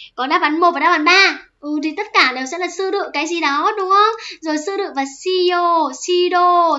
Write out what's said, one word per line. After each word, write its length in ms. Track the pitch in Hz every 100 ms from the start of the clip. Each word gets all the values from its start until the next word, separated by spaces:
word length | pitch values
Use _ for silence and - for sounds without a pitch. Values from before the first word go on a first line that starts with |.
| -
Có 120 | - 262
đáp 160 | 349
án 180 | 302 311
một 100 | 349
và 100 | 339
đáp 100 | 320
án 140 | 330
ba. 340 | 311 381 381 - - _
Ừ, 180 | 294 302
thì 80 | 311 320
tất 100 | 415
cả 200 | 392 269 254
đều 100 | 262
sẽ 120 | 339
là 100 | 349
sư 220 | 370 381
đự 120 | 392 311
cái 140 | 285 311
gì 140 | 339
đó, 320 | 302 285 370 427
đúng 100 | 370
không? 260 | 403 427 453 - 349
Rồi 160 | 320 302 302
sư 100 | 392
đự 160 | 359 269
và 80 |
shio, 840 | 269 - 370 370 359 349 349 339 285 262
shido, 760 | - 359 359 359 359 349 339